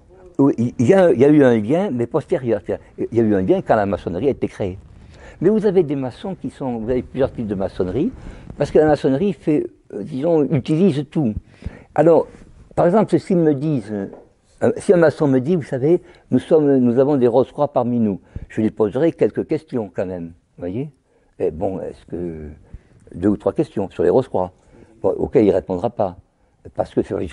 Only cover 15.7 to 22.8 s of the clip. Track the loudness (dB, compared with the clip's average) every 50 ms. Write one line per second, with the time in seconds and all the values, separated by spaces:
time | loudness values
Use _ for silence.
15.7 | -4 -2 0 0 0 0 -2 -6 -20 _ _ _ -2 -2 2 2 4 4 4 4
16.7 | 4 4 4 4 4 4 2 2 2 2 2 4 4 2 0 0 -2 -4 -4 -2
17.7 | 0 -2 -2 0 0 0 0 0 -2 -4 -8 _ _ -18 -18 -10 -4 -2 -2 -2
18.7 | 0 0 -2 0 0 0 0 0 0 0 -2 -2 0 -4 -4 -4 -4 -6 -6 _
19.7 | -8 -8 -8 -6 -6 -8 -6 -6 -8 -8 -10 -12 -14 -20 _ _ _ -12 -10 -8
20.7 | -8 -8 -8 -10 -12 _ _ _ _ _ _ _ _ -6 -4 -4 -4 -4 -6 -6
21.7 | -6 -6 -8 -10 -12 -16 -16 -14 -10 -10 -8 -10 -10 -12 -14 -16 -16 -20 _ _
22.7 | -20 -20